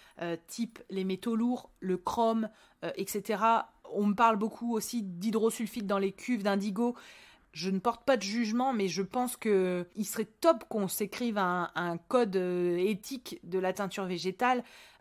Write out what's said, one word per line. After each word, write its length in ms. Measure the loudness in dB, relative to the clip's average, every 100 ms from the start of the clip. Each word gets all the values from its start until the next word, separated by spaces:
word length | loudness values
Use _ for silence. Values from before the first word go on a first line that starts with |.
| -20 -10
euh, 140 | -6 -6 -8
type 320 | -6 -6 -8 -8
les 160 | -4 -2
métaux 320 | -2 -2 0
lourds, 340 | 0 -2 -8 _
le 160 | -2 -2
chrome, 540 | -2 2 2 2 -2 -8 -20 _
euh, 80 | -8 -6
et 100 | -6
cetera ? 640 | -4 -2 2 4 4 0 _ -8
On 120 | 0 0
me 80 | 6
parle 200 | 4 4
beaucoup 400 | 0 -4 -4 -2
aussi 260 | -2 -6
d'hydrosulfite 840 | -6 -4 -2 2 2 0 -4 -4 -2
dans 120 | 0
les 120 | 0
cuves 320 | -2 -2 0
d'indigo. 520 | 2 0 0 0 0 -2 -12 -20 -20 -20 _
Je 200 | -8 -2
ne 80 | 0
porte 260 | 0 0 2
pas 100 | 2
de 60 |
jugement, 520 | 0 -2 0 0 0
mais 140 | 0 0
je 140 | -2
pense 340 | -2 -2 -2 -2
que 520 | 2 2 2 -2 -4 -6
il 100 | -6
serait 200 | -4 -6
top 400 | _ 4 4 0
qu'on 180 | -2 -2
s'écrive 520 | -2 -4 -2 -2 0
un, 320 | 0 0 -2
un 240 | -2 -2 -4
code, 380 | 0 2 4 2
euh, 420 | 0 0 0 2
éthique 640 | 2 0 -6 -12 -12 -14
de 160 | -6 -2
la 160 | 0
teinture 320 | -2 -4 -4 -4
végétale 580 | -2 -4 0 2 2 -2 -14 -20 -4